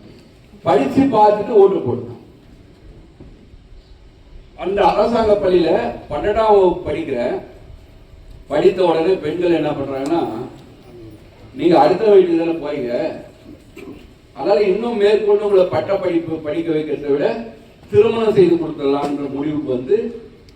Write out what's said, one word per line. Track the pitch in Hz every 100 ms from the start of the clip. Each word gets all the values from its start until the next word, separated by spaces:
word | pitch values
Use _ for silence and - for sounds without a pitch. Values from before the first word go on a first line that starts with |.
| - - - - - -
படிச்சு | 160 190 247 269
பார்த்துட்டு | - 214 214 208 202
ஓட்டு | 220 190 175
போடுங்க. | 131 113 - - - - - - - - - - - - - - - - - - - - - - - - - -
அந்த | 180 202
அரசாங்க | - - 233 233 214
பள்ளியில | 202 190 175 165 196 233 - -
பன்னெண்டாம் | 151 202 220 220
வகுப்பு | 202 180 - 151
படிக்கிற, | 151 - 120 - 381 - - - - - - - - - - -
படித்த | 147 175 180
உடனே | 180 160 175
பெண்கள் | 180 151 175 175
என்ன | 160 151
பண்றாங்கன்னா, | 139 135 135 143 170 123 110 127 - - - - 117 110 - - - -
"நீங்க | 131 165 165
அடுத்த | 151 180
வீட்டுக்கு | 214 196 175 165
தானே | 165
போறீங்க, | 160 147 143 120 120 - - - - - - - - - - - - _
அதனால | - 170 214
இன்னும் | 208 208 240 208
மேற்கொண்டு | 202 214 202 208
உங்களை | 208 196
பட்ட | 175 - -
படிப்பு | 185 180 170 160
படிக்க | 160 151 165 160
வைக்கிறதை | 156 151 139 143
விட | 139 226 - - - - - -
திருமணம் | 208 226 226 220
செய்து | 196 170
கொடுத்துடலாம்ன்ற | 165 151 143 139 143 143 143 139
முடிவுக்கு | 135 151 147 127
வந்து | 127 - 214 233 - - - -